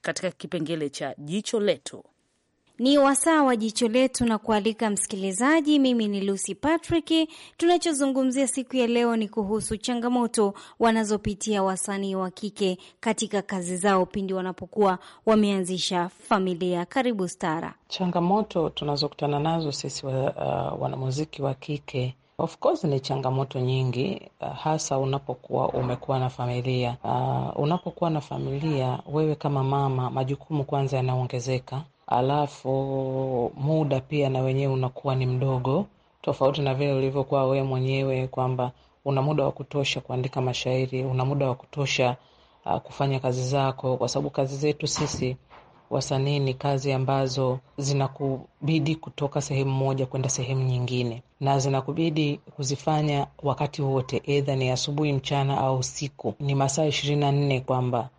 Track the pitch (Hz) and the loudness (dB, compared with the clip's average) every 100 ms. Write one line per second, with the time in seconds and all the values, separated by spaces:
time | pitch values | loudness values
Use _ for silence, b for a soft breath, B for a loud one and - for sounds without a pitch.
0 | - 160 185 160 - 180 156 165 147 - | -6 -4 -6 -8 -8 -6 -4 -4 -4 -6
1 | 143 - 147 185 - 226 202 170 - 110 | -8 -8 -6 -6 -2 0 0 0 -4 -16
2 | - _ _ _ _ _ _ _ 247 285 | -20 _ _ _ _ _ _ _ 4 6
3 | 269 277 330 320 269 247 220 208 240 226 | 6 6 4 4 4 4 0 0 2 4
4 | 262 254 240 220 - 214 202 220 220 202 | 2 2 0 0 2 2 2 0 -2 -2
5 | - 196 190 185 254 330 294 302 269 240 | -4 -4 -4 0 4 4 6 6 6 4
6 | 214 202 196 196 - 196 285 330 - 339 | 2 0 0 -2 -4 -2 0 0 2 0
7 | 311 320 320 B B B 339 349 339 285 | 2 2 2 B B B 4 4 4 2
8 | 277 269 262 254 269 - 254 262 233 240 | 2 2 2 2 0 0 -2 0 2 4
9 | 240 233 208 220 196 220 202 220 - 247 | 2 2 0 -2 -2 -2 -2 -6 -2 -2
10 | 233 247 233 - 202 202 B B 226 220 | 0 2 2 2 2 0 B B 4 4
11 | 208 208 214 196 220 208 190 185 - 196 | 2 -2 -2 -4 -2 0 0 0 -4 -4
12 | 196 190 185 180 214 - 196 180 B B | -2 -2 -4 -6 -10 -2 -2 -2 B B
13 | 233 214 220 202 190 196 175 180 196 190 | -2 -2 -2 -2 -2 -6 -4 -2 2 4
14 | 180 208 196 185 185 180 180 - 202 180 | 2 -2 -4 -4 -4 -8 -8 2 2 2
15 | B B - 214 202 196 180 185 - 185 | B B 4 4 6 2 -2 -2 -2 0
16 | 175 - - 214 190 180 180 175 175 269 | -2 -6 -2 0 0 -2 -2 -2 -2 -2
17 | 247 220 180 - 175 160 165 - _ - | 0 0 -4 -2 -4 -2 -6 -12 _ -2
18 | 180 175 175 190 - 180 156 - 147 143 | 0 2 4 2 2 0 -2 -2 -4 -2
19 | 147 - 147 143 156 165 156 139 143 - | -2 -2 -2 0 0 0 -2 -4 -8 -8
20 | 139 131 139 - - 135 - - 135 135 | -4 -2 -2 -2 -2 -2 -2 -4 -4 -2
21 | 131 131 156 - 139 131 - 147 - 135 | -4 -2 -4 -4 -4 -4 -8 -8 -6 -4
22 | 127 - _ _ 160 - - 330 160 139 | -4 -6 _ _ -4 0 0 2 0 -2
23 | - 135 131 131 135 135 127 131 131 120 | -2 -2 0 0 -2 -2 0 2 0 0
24 | 143 - - _ 143 139 156 156 - 139 | -2 -4 -10 _ -8 -4 -2 -2 0 -2
25 | 135 139 139 127 - 127 139 127 127 123 | 0 -2 -4 -10 -4 0 0 0 -2 -4
26 | - 135 127 - 123 123 123 123 123 127 | -2 -2 -2 -2 -4 -2 -2 0 -2 -4
27 | - 123 131 131 131 - 143 175 - - | -4 -2 0 -2 -2 -2 0 0 -2 -4
28 | 170 156 - 135 135 139 156 143 127 127 | -2 -2 -4 -6 -4 -2 0 0 0 -2
29 | - 147 156 151 147 139 135 139 139 131 | -4 0 0 0 0 0 2 2 2 0
30 | 127 131 131 139 - 156 139 143 135 135 | 0 -2 -2 -4 -4 -4 0 0 0 0
31 | 127 127 123 127 120 127 - 131 160 _ | 0 0 -2 -4 -2 -2 -2 -10 -10 _
32 | - 120 131 143 147 - 131 135 135 135 | -2 2 2 2 0 -4 -2 -2 0 -2
33 | 131 131 131 127 120 - 139 160 147 135 | -2 -2 -2 0 -2 -2 0 2 2 0
34 | 131 151 139 131 131 131 139 131 127 - | 0 0 2 2 0 2 0 0 -2 -2
35 | 139 131 127 127 135 127 127 147 202 b | -2 0 0 0 0 0 0 0 -2 b
36 | b b - 147 135 135 139 131 143 135 | b b -4 2 2 2 0 2 2 2
37 | 135 139 135 139 131 135 135 131 131 135 | 2 0 0 2 2 2 2 0 0 0
38 | 135 131 131 131 127 127 127 b b b | 0 0 -2 -2 -2 0 -2 b b b
39 | 139 135 139 151 139 - 135 143 139 - | -2 0 2 2 0 -2 -6 -2 -2 -4
40 | - 127 131 135 131 123 131 131 131 131 | -4 -4 -2 -2 -2 -2 -2 0 0 -2
41 | 131 131 131 143 135 123 - - 139 - | -2 0 0 0 0 -2 -8 -4 -2 2
42 | 123 127 b b b b - - - - | 2 0 b b b b -4 -4 -4 -2
43 | 139 131 131 127 127 139 135 131 135 127 | 0 0 0 -2 0 2 0 0 -2 0
44 | 123 139 143 143 135 139 151 147 147 - | 0 0 -2 -2 -2 0 -2 0 -2 -2
45 | 147 - 127 131 _ B B B _ 135 | -2 -2 -4 -4 _ B B B _ -2
46 | 135 135 139 143 135 131 143 139 139 131 | 0 0 2 2 0 0 0 0 0 0
47 | 135 139 135 131 131 127 _ - 139 139 | 2 2 0 0 0 -2 _ -6 -2 0
48 | 135 - 139 131 - _ 147 160 143 160 | 0 -2 -4 -4 -8 _ 0 2 2 -2
49 | - - 143 147 - 135 135 135 135 135 | -6 -4 -2 -2 -2 -2 0 0 0 0
50 | 131 131 131 - 123 135 131 123 123 123 | -2 -2 -2 -2 -2 0 0 0 0 -2
51 | 123 113 - _ 139 139 135 135 135 147 | -2 -4 -14 _ 0 2 2 0 -2 -2
52 | 165 156 147 147 - - 131 139 - 156 | 0 0 -2 -2 -10 -8 -6 -2 0 2
53 | 151 143 135 - 143 127 143 - 139 135 | 2 0 -2 -4 -4 -2 -2 -2 0 0
54 | 131 - - 143 139 135 127 127 - 143 | 0 -4 0 0 2 0 0 0 -2 0
55 | 151 139 - 143 139 139 135 131 127 - | 0 0 0 0 2 2 2 0 -2 -6
56 | 143 - 117 101 143 139 135 147 156 - | -8 -6 -6 -4 0 2 2 2 2 2
57 | 143 147 143 143 143 131 135 127 127 123 | 0 2 2 2 2 0 2 0 2 0
58 | 120 | -4